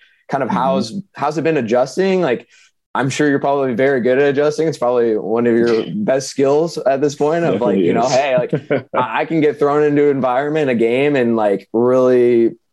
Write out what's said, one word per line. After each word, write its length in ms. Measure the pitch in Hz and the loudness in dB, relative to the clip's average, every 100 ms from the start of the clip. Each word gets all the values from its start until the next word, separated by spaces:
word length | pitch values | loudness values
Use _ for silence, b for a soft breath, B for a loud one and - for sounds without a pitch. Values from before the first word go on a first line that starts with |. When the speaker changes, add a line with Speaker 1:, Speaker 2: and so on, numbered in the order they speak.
| b b b | b b b
Speaker 1:
kind 140 | 139 | -6
of 60 | 123 | -4
Speaker 2:
Mm-hmm. 80 | 120 | -2
Speaker 1:
how's, 460 | 135 135 117 101 - | -2 -2 -4 -10 -14
how's 220 | - 143 156 | -6 -4 -2
it 60 | |
been 140 | 143 151 | -2 -2
adjusting? 640 | 110 120 135 - 190 185 | 0 0 0 -2 0 0
Like, 280 | 156 110 - b b _ _ | 0 -4 -6 b b _ _
I'm 160 | 113 135 | -4 -4
sure 180 | - 147 | 0 0
you're 120 | 139 | 0
probably 340 | 143 143 131 | 0 0 -2
very 280 | 113 135 135 | 0 0 2
good 160 | 123 131 | 0 2
at 100 | 143 | 2
adjusting. 400 | 135 147 151 160 | 2 0 0 -4
It's 100 | 143 | -2
probably 380 | 120 123 117 107 | -2 0 0 -2
one 300 | 92 117 120 | -2 0 2
of 100 | 117 | 2
your 300 | 117 113 - | 2 0 -2
Speaker 2:
<laughs> 40 | |
Speaker 1:
best 340 | 104 104 135 139 | -4 -2 -2 -2
skills 480 | - 139 147 165 156 | -2 2 2 0 -2
at 240 | 135 131 | -2 0
this 140 | 143 | -2
point 300 | 143 147 170 | 0 -2 0
of, 160 | 170 101 | 0 0
like, 160 | 110 98 | 0 0
Speaker 2:
Definitely 100 | 85 | 0
Speaker 1:
you 80 | |
know, 120 | 113 127 | 0 0
Speaker 2:
is. 60 | |
Speaker 1:
hey, 240 | 131 143 127 | 0 0 0
like, 160 | 120 | 0
Speaker 2:
<laughs> 400 | 147 - 143 - | -4 -2 -4 -4
Speaker 1:
I, 260 | 147 120 123 | -6 -4 -4
I 40 | |
can 160 | 156 165 | -2 0
get 180 | 147 - | 0 2
thrown 260 | 143 151 | 0 2
into 200 | 151 147 | 2 2
an 60 | 147 | 2
environment, 600 | 135 127 123 147 156 139 | 2 0 0 -2 -2 0
a 40 | |
game, 420 | 117 113 127 147 143 | 0 0 2 0 2
and, 180 | 117 | 0
like, 340 | 113 107 98 - | 2 0 -2 -2
really 840 | 113 120 127 127 127 123 117 113 113 _ | 0 2 2 4 4 4 4 2 -2 _